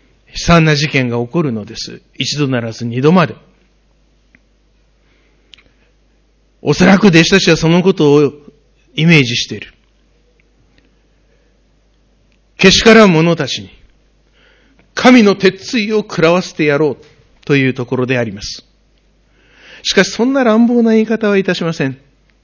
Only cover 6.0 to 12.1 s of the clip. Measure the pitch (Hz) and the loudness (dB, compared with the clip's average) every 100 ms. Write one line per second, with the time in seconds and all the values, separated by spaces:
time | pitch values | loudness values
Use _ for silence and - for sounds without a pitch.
6 | _ _ _ _ _ _ - 147 180 190 | _ _ _ _ _ _ -4 0 2 4
7 | 214 165 165 190 - 160 160 175 180 190 | 4 4 2 0 2 0 2 2 0 0
8 | 151 143 143 - - _ _ _ _ - | 2 2 2 -4 -20 _ _ _ _ -4
9 | 160 165 123 117 - 107 - _ _ _ | 2 4 2 -4 -8 -12 -16 _ _ _
10 | _ _ _ _ _ _ _ _ _ _ | _ _ _ _ _ _ _ _ _ _
11 | _ _ _ _ _ _ _ _ _ _ | _ _ _ _ _ _ _ _ _ _
12 | _ | _